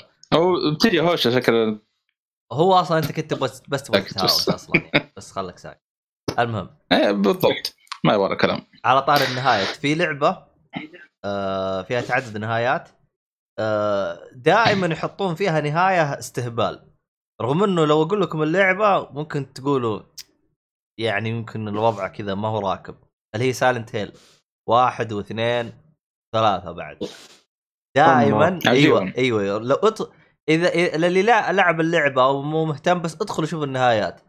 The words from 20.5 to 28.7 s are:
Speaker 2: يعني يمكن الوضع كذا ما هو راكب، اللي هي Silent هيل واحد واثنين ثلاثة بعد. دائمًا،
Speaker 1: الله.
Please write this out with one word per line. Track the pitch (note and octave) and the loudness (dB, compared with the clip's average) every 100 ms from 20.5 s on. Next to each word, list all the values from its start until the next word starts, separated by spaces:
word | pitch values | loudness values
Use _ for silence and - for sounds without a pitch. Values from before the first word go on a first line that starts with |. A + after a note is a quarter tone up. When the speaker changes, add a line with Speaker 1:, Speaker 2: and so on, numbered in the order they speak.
| _ _ _ _ - | _ _ _ _ -6
Speaker 2:
يعني | A2 G2+ A2+ | -2 -2 -2
يمكن | A#2 A2 A2 G#2+ | -6 -8 -8 -6
الوضع | G#2 A2+ G#2 F#2 | 0 0 0 -4
كذا | - G2+ | -6 -6
ما | G2 A2 | -4 -4
هو | A2 G2 | -2 -2
راكب، | F2 - - _ _ _ | -4 -8 -20 _ _ _
اللي | A2 B2+ | -4 -2
هي | |
Silent | A#2+ B2+ B2 A2 A2 | 0 0 0 -4 -8
هيل | G2 - _ _ _ _ - | -8 -12 _ _ _ _ 0
واحد | A#2 B2 - A2+ | 2 2 0 -6
واثنين | G#2 G2 G#2+ A#2 A#2+ A#2 - _ _ _ _ _ | -6 -8 -4 -2 -2 -4 -12 _ _ _ _ _
ثلاثة | A2 A2 F#2 F2 | 0 2 0 -4
بعد. | F2 D#2 D2 - - - - _ _ _ _ _ C3+ | -12 -14 -12 -14 -14 -20 -20 _ _ _ _ _ 4
دائمًا، | D#3+ D#3 C#3+ - D#3+ | 6 6 4 4 2
Speaker 1:
الله. | F#3 - | 2 2